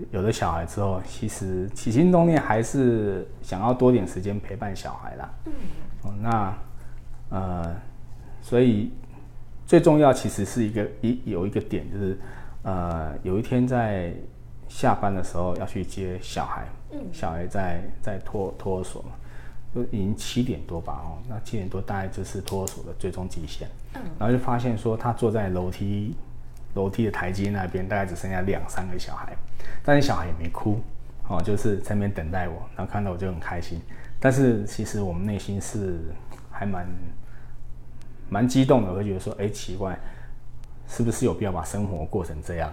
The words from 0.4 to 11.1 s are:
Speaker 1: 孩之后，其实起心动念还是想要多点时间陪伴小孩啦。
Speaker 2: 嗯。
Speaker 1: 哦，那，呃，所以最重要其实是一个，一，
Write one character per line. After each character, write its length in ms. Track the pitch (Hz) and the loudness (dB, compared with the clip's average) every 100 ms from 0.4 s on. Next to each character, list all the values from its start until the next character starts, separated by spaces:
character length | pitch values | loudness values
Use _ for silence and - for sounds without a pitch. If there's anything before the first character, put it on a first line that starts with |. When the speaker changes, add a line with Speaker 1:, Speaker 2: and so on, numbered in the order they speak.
| 95 | 0
Speaker 1:
孩 140 | 82 | 0
之 160 | 85 - | -2 0
后， 220 | 101 92 - | 0 0 -2
其 220 | - 110 | -6 -4
实 400 | - 95 92 95 | -4 -2 -2 -2
起 180 | - - | -4 2
心 180 | 117 175 | 6 8
动 160 | 180 170 | 8 6
念 140 | 160 | 6
还 220 | - 110 | 4 2
是 680 | 117 143 127 117 104 95 - - | 2 4 6 6 2 0 -4 -8
想 180 | - 107 | -6 0
要 140 | 113 | 2
多 180 | 123 127 | 6 8
点 160 | 123 92 | 8 4
时 140 | - | -2
间 180 | 98 101 | -2 -2
陪 160 | - 98 | -4 -6
伴 180 | 107 | -4
小 200 | 95 - | -4 -6
孩 200 | 64 53 60 | -8 -10 -10
啦。 140 | 67 - | -10 -8
Speaker 2:
嗯。 80 | - - - - - - | -2 0 0 0 -2 -2
Speaker 1:
哦， 120 | 101 104 | -2 0
那， 320 | 113 113 95 - - - - - - - - | 2 2 2 -2 -4 -6 -8 -8 -8 -8 -4
呃， 480 | 95 92 90 85 85 - - - - - - | -2 -2 -2 -2 -4 -8 -10 -10 -12 -10 -10
所 180 | - 123 | 0 4
以 320 | 127 104 104 - - - - - - - - | 6 4 0 -6 -12 -14 -14 -12 -10 -10 6
最 120 | 170 | 8
重 200 | 165 151 | 10 8
要 120 | 147 | 8
其 200 | 127 107 | 6 2
实 160 | - 98 | -2 -2
是 180 | 123 | 0
一 80 | 107 | 0
个， 160 | 110 101 - | 2 -2 0
一， 180 | 113 | 0